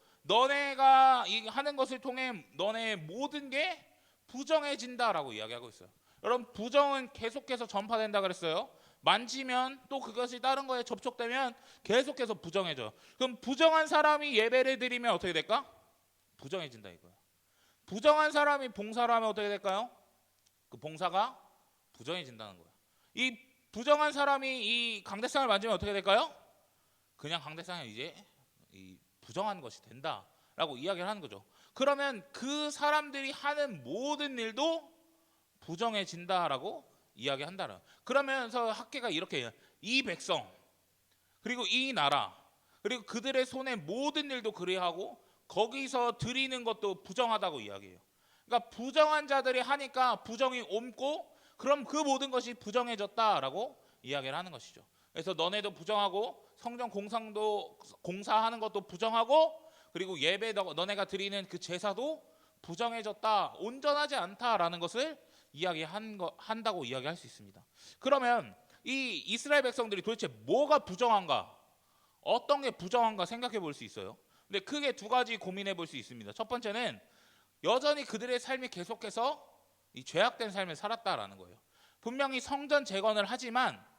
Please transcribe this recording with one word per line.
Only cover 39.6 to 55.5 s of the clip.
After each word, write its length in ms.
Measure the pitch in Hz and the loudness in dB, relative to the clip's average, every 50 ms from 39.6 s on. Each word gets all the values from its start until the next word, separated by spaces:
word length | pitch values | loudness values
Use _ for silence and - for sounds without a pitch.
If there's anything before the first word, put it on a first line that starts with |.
| _ _ _ _ | _ _ _ _
"이 220 | 160 208 247 269 | -4 0 0 0
백성, 460 | 254 208 170 - - - 175 139 107 - - - _ _ _ _ _ _ _ _ _ _ _ _ _ _ _ _ | 0 0 -6 -6 -2 -2 -2 -2 -2 -8 -16 -20 _ _ _ _ _ _ _ _ _ _ _ _ _ _ _ _
그리고 260 | _ 220 247 247 220 | _ -4 -4 -2 -2
이 260 | 180 214 254 262 269 | 0 0 0 0 0
나라, 440 | 247 170 143 139 147 131 104 95 - - _ _ _ _ _ _ _ _ | 2 2 2 4 4 2 0 -2 -8 -16 _ _ _ _ _ _ _ _
그리고 220 | - 208 254 233 202 | -4 -4 -4 -4 -6
그들의 400 | - - 233 208 269 262 262 247 | -8 -8 -4 -4 0 0 0 0
손의 300 | - 247 262 262 262 247 | 0 -4 -6 -4 -4 -6
모든 540 | 202 143 156 202 247 285 302 294 302 294 277 | -6 -4 -4 -4 -2 -2 0 0 -2 -2 -2
일도 220 | 262 247 214 220 | -6 -4 -4 -6
그리하고 680 | 208 - 180 180 185 185 180 175 165 180 208 - - - _ _ _ _ _ - | -6 -4 -2 -2 0 0 0 0 -2 -2 -8 -10 -12 -16 _ _ _ _ _ -4
거기서 720 | - 190 220 226 262 269 269 254 269 247 240 240 233 - | 0 0 0 2 0 -4 -6 -2 0 2 2 2 0 -2
드리는 440 | - 226 247 262 269 262 262 247 | -4 -2 0 0 0 0 -2 -4
것도 400 | 240 226 214 220 208 202 185 190 | -2 -4 -2 0 -2 -2 -2 -4
부정하다"고 580 | - - 185 247 247 233 220 208 208 180 151 127 | -8 -6 -2 0 2 2 2 0 0 -2 -4 -6
이야기해요. 380 | 107 101 98 98 104 92 90 90 _ _ _ _ _ _ _ _ _ | -8 -10 -12 -12 -14 -18 -20 -20 _ _ _ _ _ _ _ _ _
그러니까 260 | _ 233 233 233 - | _ 0 0 0 -2
부정한 560 | - 214 240 269 254 311 302 302 302 302 294 | -8 -10 -10 2 6 6 6 6 6 2 2
자들이 340 | 277 277 269 247 262 254 254 | 2 0 2 2 2 0 0
하니까 560 | 240 254 285 285 269 262 - 254 254 247 214 - - | 2 0 0 -2 -2 -4 0 2 2 2 2 0 -4
부정이 360 | - 233 226 269 254 254 247 220 147 | -10 -2 0 0 0 0 -4 -6 -4
옮고 640 | 190 226 240 247 208 - 262 285 302 - - - - _ _ _ _ | -4 -4 -4 -6 -8 -4 -4 -4 -4 -4 -8 -14 -20 _ _ _ _
그럼 280 | - - 262 294 285 233 | -4 0 2 2 2 0
그 120 | - 285 | -2 -2
모든 340 | 302 302 277 269 262 277 269 | 0 2 2 2 2 0 -2
것이 240 | 254 247 - 240 240 | -2 -2 -2 -4 -10
부정해졌다라고 1300 | - - 208 202 247 240 240 233 196 208 196 - 233 226 214 190 147 131 135 139 190 240 294 - - _ _ _ _ | -10 -10 -2 0 0 0 0 -2 -4 -6 -4 0 2 4 4 4 4 2 -2 -4 -4 -6 -6 -8 -16 _ _ _ _
이야기를 340 | - 123 143 143 131 135 139 | -8 -4 -4 -4 -2 -4 -4
하는 160 | 165 185 180 | -6 -6 -8
것이죠. 320 | 151 117 - - - - - _ _ _ _ _ | -12 -14 -16 -18 -20 -20 -20 _ _ _ _ _
그래서 200 | _ 165 160 190 | _ -6 -4 -4
너네도 380 | 175 151 165 180 | 0 0 0 0